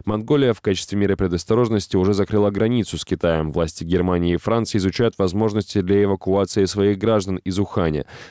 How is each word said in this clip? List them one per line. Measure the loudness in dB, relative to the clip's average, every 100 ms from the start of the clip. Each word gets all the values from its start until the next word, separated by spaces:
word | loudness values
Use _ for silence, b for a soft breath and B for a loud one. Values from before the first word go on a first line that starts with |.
Монголия | -4 -4 0 2 2
в | 0
качестве | -2 -2 -2 -2
меры | 0 0
предосторожности | 0 -2 0 2 2 0 0 0
уже | 2
закрыла | 2 0 0 0
границу | 0 0 0 -2 -6
с |
Китаем. | -4 -2 0 0 0
Власти | -2 -2 -4
Германии | -2 0 2 0 0
и | 0
Франции | 0 -2 0 0
изучают | 0 0 0 0
возможности | -2 0 0 -2 -2 -2
для | 2 2
эвакуации | 2 0 0 0 2 0
своих | 0 2 0 2
граждан | 2 0 0 -6
из | -4 -4
Уханя. | -2 -2 -2 -2 -6 B B